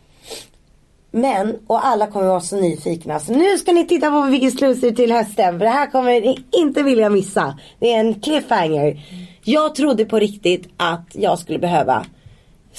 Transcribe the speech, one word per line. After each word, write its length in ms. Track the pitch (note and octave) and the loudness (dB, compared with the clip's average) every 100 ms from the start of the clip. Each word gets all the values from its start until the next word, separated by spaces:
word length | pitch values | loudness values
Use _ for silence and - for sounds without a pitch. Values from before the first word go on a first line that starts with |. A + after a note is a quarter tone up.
| _ _ - A4 - _ _ _ _ _ _ | _ _ -18 -18 -18 _ _ _ _ _ _
Men, 460 | A3 C4 G3+ G#3 A3 - | -2 0 0 -2 -4 -2
och 200 | A#3 C4 | 0 0
alla 200 | G#3+ G#3 | 0 -2
kommer 200 | G#3 F#3+ | 0 0
vara 140 | F3+ | 0
så 160 | F3 G3+ | -2 -2
nyfikna. 580 | F3 D#3 F3+ E3 E3+ D3+ | -2 -2 -6 -6 -6 -6
Så 120 | D3+ | -2
nu 260 | B3+ F#4+ F4+ | 2 2 2
ska 140 | F#4 | 2
ni 140 | E4+ E4 | 2 2
titta 240 | E4+ D4+ | 0 2
på 120 | D4 C#4 | 0 2
Biggest 300 | C4+ C4 B3+ | 2 0 2
Loser 300 | C4+ B3+ B3 | 0 2 0
till 220 | A#3 A#3 | 2 2
hösten. 460 | A#3 G#3+ - F#3 F3 | 2 0 0 0 2
För 60 | A3 | 0
det 60 | |
här 140 | C4+ C#4+ | 0 0
kommer 340 | C4 B3 A#3+ | 0 2 2
ni 180 | A3 C4 - | 2 -2 -2
inte 300 | F4+ D4+ D4 | 0 2 2
vilja 260 | C#4 A#3+ G#3+ | 2 2 2
missa. 480 | G3+ G3 - C#3+ D3 - - | 2 0 -2 -4 -6 -16 -4
Det 140 | A#3 | 0
är 80 | A3+ | 2
en 140 | A3 G#3 | 0 -2
cliffhanger. 800 | - D4+ B3+ A3 D#3+ D3+ D3 D3 - F3+ F3+ - | -2 -2 0 0 0 0 0 -2 -12 -18 -18 -8
Jag 300 | G#3 D4+ D#4 | 0 2 0
trodde 300 | D4+ C#4+ A3 | 0 0 2
på 140 | A3 A3 | 0 0
riktigt 500 | G#3 - F3 F3+ - - | 0 -2 -2 -2 -4 -6
att 300 | F3 E3+ - | -4 -4 -8
jag 260 | - F#3+ - | -4 -2 -2
skulle 200 | - D#3 | -4 -4
behöva 480 | F3 E3 B2+ B2 - - - - _ _ _ | 0 0 2 -2 -4 -18 -20 -20 _ _ _